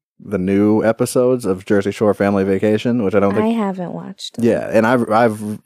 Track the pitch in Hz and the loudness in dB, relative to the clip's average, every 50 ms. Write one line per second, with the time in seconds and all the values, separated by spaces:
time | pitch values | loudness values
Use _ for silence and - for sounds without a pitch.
0 | _ _ _ - - 98 104 95 90 95 98 101 104 107 107 110 - 110 113 - | _ _ _ -20 -8 -6 -4 -2 0 0 2 4 4 4 2 2 2 0 0 0
1 | 165 - - 131 123 127 131 123 120 92 95 92 - - 107 101 98 101 98 - | -2 0 0 2 2 2 0 0 -2 -4 -4 -4 -2 0 0 0 0 -2 -2 0
2 | 110 104 95 - 101 101 101 98 95 98 95 92 104 107 107 107 - 120 120 123 | 0 0 2 2 0 0 2 0 0 0 0 0 2 0 0 0 0 -2 -2 -2
3 | 104 95 104 101 98 - - 214 214 226 233 226 208 196 185 190 175 165 - 170 | -2 0 2 2 2 2 0 0 0 0 -2 -2 -4 -4 -6 -8 -10 -10 -10 -12
4 | 180 196 196 - - - - - - - - 64 - - - 110 110 113 131 123 | -12 -14 -16 -16 -18 -14 -6 -2 0 0 0 0 -2 -2 0 2 2 2 2 0
5 | 113 - 101 113 123 113 107 107 107 104 107 - - | 0 0 2 2 2 2 0 -2 -6 -8 -10 -10 -4